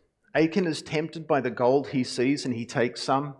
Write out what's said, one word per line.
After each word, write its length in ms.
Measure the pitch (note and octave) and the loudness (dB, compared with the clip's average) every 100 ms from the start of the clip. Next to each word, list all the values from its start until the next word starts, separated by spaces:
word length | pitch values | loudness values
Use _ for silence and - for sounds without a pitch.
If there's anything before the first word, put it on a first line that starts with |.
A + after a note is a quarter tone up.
| _ _ _ | _ _ _
Achan 320 | C#3+ D#3+ G3+ F3 | 2 2 2 0
is 160 | D3 | -4
tempted 440 | - D#3 D#3+ E3 D#3 | -4 -4 -4 -8 0
by 140 | C#3+ | 0
the 100 | B2 | 0
gold 380 | A2 B2 C#3+ C#3+ | 2 4 4 2
he 160 | C3 | -2
sees 400 | B2 - B2+ C#3+ | -2 0 0 0
and 100 | C3+ | -2
he 120 | A2+ A#2 | -6 -4
takes 340 | C3 A#2+ - | 0 0 -2
some. 360 | - C#3 D3 C#3 | 0 0 0 -10